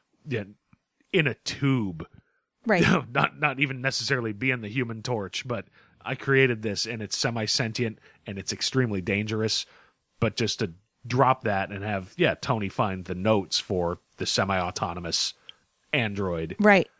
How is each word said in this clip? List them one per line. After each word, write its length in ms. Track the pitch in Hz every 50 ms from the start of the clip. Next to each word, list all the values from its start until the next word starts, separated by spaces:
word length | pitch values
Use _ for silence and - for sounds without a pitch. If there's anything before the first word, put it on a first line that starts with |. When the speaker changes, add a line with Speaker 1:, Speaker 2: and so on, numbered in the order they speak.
| _ _ _ _ - 156
Speaker 1:
yeah, 160 | 123 107 101 98 104 _ _ _ _ _ _ _ _ _ _ _
in 140 | - 180 156
a 80 | 131 107
tube. 720 | - - - - - 143 139 135 123 107 95 85 78 82 - _ - _ _ _ _ _ _ _ _ -
Speaker 2:
Right. 160 | 226 208 175
Speaker 1:
<laughs> 300 | - - - 160 120 110
Not, 280 | 123 139 143 - - 139
not 180 | 151 147 131 131
even 220 | 147 131 135 123
necessarily 520 | 127 135 - - 117 - 139 127 113 110
being 280 | 104 101 127 131 127 120
the 80 | 110 101
Human 340 | 107 131 123 117 113 113
Torch, 460 | 107 123 123 107 98 92 - - - 127
but 180 | 120 101 - _ _ _ _ _ _ _ -
I 100 | 110 135
created 480 | - - 139 135 135 135 123 120 107
this, 240 | 110 107 98 - -
and 160 | 113 120 110
it's 140 | 104 - -
semi-sentient, 800 | - - 127 117 113 107 - - - 120 110 107 - 120 110 110 - - - _ _ -
and 120 | 107 98 98
it's 140 | 92 -
extremely 480 | 107 - - - - 131 127 110 101 95
dangerous. 680 | 87 104 98 104 107 104 110 107 110 107 - - - - - - - _ _ _ _ _ _ -
But 160 | 117 107 -
just 240 | - 117 104 - -
to 120 | 113 87 82 - _ _ _ _ -
drop 380 | 113 123 127 131 127 127 -
that 280 | - 110 101 95 98 -
and 120 | 101 98
have, 300 | 101 107 104 95 92 - -
yeah, 180 | - 170 117 -
Tony 340 | - - - 123 110 101 95
find 380 | - - 117 101 95 92 90
the 100 | - 90
notes 420 | 90 95 110 110 101 87 - - -
for 400 | - - 98 90 85 85 87 - _ _ _ -
the 80 | 95
semi-autonomous 1080 | - - 120 101 95 98 92 87 87 - - 107 90 85 90 87 82 - - - - - _ _ - - _ _ _ _ _ _ -
android, 640 | - 135 113 107 101 101 98 92 85 82 82 80 - -
Speaker 2:
Right. 280 | 202 214 104 180 - - _